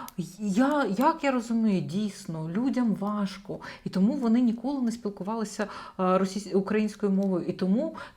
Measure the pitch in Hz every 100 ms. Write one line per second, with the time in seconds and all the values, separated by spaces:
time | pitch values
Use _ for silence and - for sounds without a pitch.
0 | - - 165 - 208 190 269 294 220 196
1 | 294 320 277 254 226 226 220 185 139 185
2 | 214 - - 160 160 185 262 247 233 185
3 | 202 208 196 - - 160 - - 190 185
4 | 202 294 233 240 247 233 262 277 233 -
5 | - 196 185 226 208 - 202 - - -
6 | 185 185 190 196 - 196 196 214 214 -
7 | 202 196 196 180 - 175 185 220 320 -
8 | -